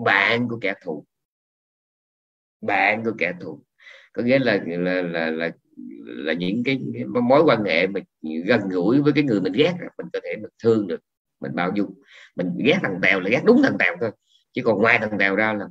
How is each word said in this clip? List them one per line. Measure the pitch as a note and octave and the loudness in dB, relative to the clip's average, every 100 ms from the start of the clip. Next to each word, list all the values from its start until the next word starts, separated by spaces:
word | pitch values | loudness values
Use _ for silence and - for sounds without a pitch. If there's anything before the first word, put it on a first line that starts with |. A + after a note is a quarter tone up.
| A#2 | 0
bạn | G2 G2 A#2 A#2+ | 2 2 2 -2
của | A2+ | -4
kẻ | F#2+ G2 | -6 -6
thù. | - - - _ _ _ _ _ _ _ _ _ _ _ _ _ _ _ | -8 -10 -12 _ _ _ _ _ _ _ _ _ _ _ _ _ _ _
Bạn | A2 G2 G2 A2 | -4 0 2 0
của | A2+ G#2 | -2 -4
kẻ | F2 F2+ | -4 -6
thù. | E2 - _ _ - - _ | -12 -16 _ _ -20 -20 _
Có | - | -4
nghĩa | A#2+ C3+ | 2 2
là, | B2 G2+ E2+ | 4 0 0
là, | E2+ F2+ F#2 | -2 0 0
là, | F2 E2+ D#2+ | -2 -2 -2
là, | D#2+ E2 E2 _ - G1+ A1 A1+ | -2 -4 -6 _ -20 -18 -18 -16
là | A#1+ D2 | -8 -4
những | E2 F2+ A2+ B2 | -2 -2 -2 -2
cái, | C3 B2+ | -2 -4
cái | A#2 B2+ | -8 -4
mối | B2 A#2+ C#3 | 0 4 6
quan | D#3+ A2+ | 6 4
hệ | G2+ E2 F#2+ | 2 0 0
mà | G2 - _ D#2+ D#2+ F#2 | -2 -10 _ -8 -4 0
gần | A#2 F#2+ | 0 0
gũi | F#2 F2+ C3+ | 0 2 4
với | D3 | 4
cái | D3 | 2
người | C#3+ G#2 | 2 0
mình | F#2 | 0
ghét | G2 D#3+ F3+ | 2 0 0
á, | - - | -10 -12
mình | F3 | -10
có | - | -10
thể | F2 A2 | -8 -10
mình | G#2+ _ | -12 _
thương | A2+ A2 G2 | 0 2 0
được, | D#2+ _ _ _ _ | -6 _ _ _ _
mình | C#2 D#2+ | -8 -4
bao | F2 G2 | -2 -2
dung. | F#2 - _ - - - | -4 -6 _ -20 -14 -6
Mình | F2+ F2 A#2 | -6 0 2
ghét | F#3 | 2
thằng | B2 F#2 | 0 -2
Tèo | F#2+ G2 | 0 0
là | F#2 | 0
ghét | B2 - | 2 4
đúng | B3 | 6
thằng | C4+ - | 4 2
Tèo | F#2 F2 | -2 -2
thôi. | A2+ - _ _ _ | -6 -8 _ _ _
Chứ | - A#2+ | -4 0
còn | G2+ | 2
ngoài | A2+ A#2 | 4 2
thằng | G#2+ G#2 | 0 0
Tèo | G2 G2 | 0 2
ra | A2 | 0
là | G#2+ F2+ | -2 -6